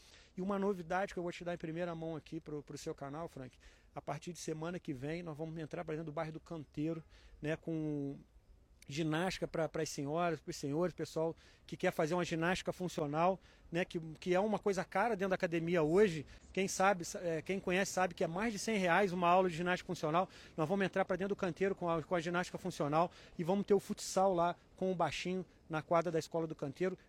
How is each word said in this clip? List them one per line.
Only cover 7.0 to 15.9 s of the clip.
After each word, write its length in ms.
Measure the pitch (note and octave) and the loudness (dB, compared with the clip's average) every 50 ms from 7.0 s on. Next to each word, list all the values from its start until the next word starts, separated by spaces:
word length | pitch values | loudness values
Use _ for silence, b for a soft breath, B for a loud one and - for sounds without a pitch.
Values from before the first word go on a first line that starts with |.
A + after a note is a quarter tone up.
| b b b b b b b - | b b b b b b b -6
né, 140 | D3+ D3+ D#3+ | -4 -4 -4
com 600 | - - E3 D#3+ D#3 D#3 D3+ D3 C#3+ C#3 C#3 C#3 - - _ - - _ - - - - _ - _ - - | -4 -4 -4 -4 -2 -2 -2 -2 -2 -4 -6 -8 -10 -14 _ -20 -20 _ -20 -20 -20 -20 _ -20 _ -12 -6
ginástica 580 | C3+ D#3+ D#3+ D3+ D#3 E3 F#3 F#3 - - E3 | -4 -2 0 0 0 0 0 -2 -2 -4 -4
pra, 220 | - - E3 D#3 D3 | -4 -2 -2 -2 -2
pras 220 | - D#3+ D3+ - | -2 -4 -4 -4
senhoras, 500 | - D#3 C#3 C#3+ D#3 E3+ F3 E3+ D#3+ - | -4 -4 -4 -2 0 0 0 0 0 -2
pros 160 | - F3 D#3+ | -6 -10 -8
senhores, 380 | - D#3 C#3 C#3+ E3 F3+ E3 - | -6 -4 -2 0 0 0 0 -2
pessoal 420 | - D#3 - - D#3+ D#3+ E3 b b b b b b b | -4 -8 -4 -2 -2 -2 -2 b b b b b b b
que 100 | - E3 | -14 -4
quer 140 | - F3+ F3+ | 0 0 0
fazer 240 | - - E3 D3 F3+ | 2 2 2 2 2
uma 100 | F3+ E3+ | 0 0
ginástica 480 | - E3+ D#3+ E3 F3 F3+ - - F3+ | 0 0 2 2 2 2 0 -2 -4
funcional, 680 | - - F3+ E3 - E3+ D3+ C#3+ D3 D#3+ E3+ F#3+ F#3+ b b b b b b - | -4 -4 -4 -4 -2 -2 -2 0 2 4 4 4 2 b b b b b b -4
né, 120 | F3 E3+ F3+ | -2 -2 0
que, 140 | - - E3+ D#3+ D#3+ D3+ - | 0 -4 -6 -6 -8 -10 -6
que 120 | - F#3 | 0 2
é 60 | F3 F#3 | 4 4
uma 200 | G#3 A3 G3+ F#3 | 4 2 0 0
coisa 260 | - G#3 F#3 F#3+ E3+ | 2 0 0 0 -2
cara 320 | - - F#3+ A3 A#3+ G#3+ | 0 0 2 2 2 2
dentro 140 | F3+ G3 F#3 | 0 0 0
da 40 | F#3 | 2
academia 480 | - F#3 E3 E3 E3+ E3 E3+ F3 E3 | 0 0 0 0 0 2 2 4 4
hoje. 420 | D3+ D3+ | 4 6